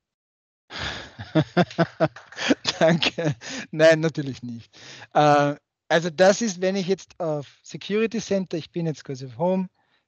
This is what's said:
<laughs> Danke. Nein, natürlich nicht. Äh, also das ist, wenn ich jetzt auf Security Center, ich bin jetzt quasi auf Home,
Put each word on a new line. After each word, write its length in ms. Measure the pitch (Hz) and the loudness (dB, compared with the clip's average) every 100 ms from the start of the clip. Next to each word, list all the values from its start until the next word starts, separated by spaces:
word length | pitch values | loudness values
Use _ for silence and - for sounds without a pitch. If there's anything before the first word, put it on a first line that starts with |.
| _ _ _ _ _ _ _ | _ _ _ _ _ _ _
<laughs> 160 | - - - - - - 156 151 - 175 - 165 - 160 - - - - - - - | -10 -10 -10 -14 -16 -4 -2 0 0 0 0 -2 0 -4 -4 -20 -6 -2 -2 -2 0
Danke. 560 | 160 170 - - 165 - - 269 - | 2 2 0 -2 -4 -4 -8 -12 -8
Nein, 300 | 156 160 160 | 4 6 6
natürlich 420 | 160 156 139 123 | 2 -4 -6 -8
nicht. 340 | 123 117 - - - - - | -10 -14 -16 -20 -20 -20 -4
Äh, 440 | - 151 147 143 147 _ _ - | 2 4 6 2 -2 _ _ -2
also 220 | 165 170 | 0 0
das 300 | 147 185 202 | 4 4 4
ist, 200 | 226 175 | 0 -4
wenn 160 | 185 196 | -2 -2
ich 100 | 175 | -2
jetzt 320 | 190 - - | -4 -6 -8
auf 400 | 165 151 139 _ | -6 -4 -8 _
Security 580 | - 156 - 202 220 220 | -18 -14 -6 -2 -2 -4
Center, 360 | - 196 185 170 | -4 -4 -4 -8
ich 140 | - | -8
bin 160 | 175 165 | -6 -6
jetzt 180 | 151 | -6
quasi 220 | - 135 131 | -10 -12 -12
auf 120 | 113 | -4
Home, 300 | 175 190 185 _ _ _ | -2 0 -4 _ _ _